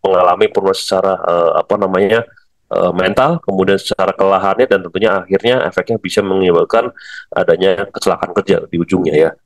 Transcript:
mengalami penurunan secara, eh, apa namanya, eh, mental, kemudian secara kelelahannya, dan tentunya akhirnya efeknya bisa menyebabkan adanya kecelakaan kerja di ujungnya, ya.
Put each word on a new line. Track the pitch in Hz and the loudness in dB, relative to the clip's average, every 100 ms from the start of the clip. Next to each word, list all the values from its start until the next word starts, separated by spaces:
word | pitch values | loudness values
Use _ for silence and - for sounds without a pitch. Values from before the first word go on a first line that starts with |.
mengalami | 98 92 90 90 107 | 2 2 2 2 0
penurunan | - 98 | 0 -2
secara, | 95 - 95 95 | -2 -2 -2 0
eh, | 92 85 87 85 80 | -2 -2 0 2 0
apa | - 104 | 0 -2
namanya, | 98 95 98 113 - _ _ _ _ | 0 0 2 0 -2 _ _ _ _
eh, | 90 90 87 | -2 -2 -2
mental, | 92 104 135 170 | -2 0 0 0
kemudian | - 95 95 98 | -4 -2 0 0
secara | - - 95 - | -2 -2 -2 0
kelelahannya, | 98 98 98 95 | 2 2 0 0
dan | 127 98 | 2 2
tentunya | 87 95 107 95 90 | -2 -2 0 0 -2
akhirnya | 95 117 127 - | 0 2 0 0
efeknya | 92 - 113 | -4 -4 -4
bisa | 92 - | -2 -2
menyebabkan | 101 95 92 85 87 113 123 - - - - - | 0 2 2 2 2 0 0 -8 -20 -20 -8 -4
adanya | 92 85 92 90 101 | 0 2 2 0 -4
kecelakaan | - - 87 87 | -4 -4 -2 -2
kerja | 90 98 87 | -4 0 -2
di | 80 85 | -2 -6
ujungnya, | 85 90 87 | -2 -2 0
ya. | 76 80 - | 2 2 0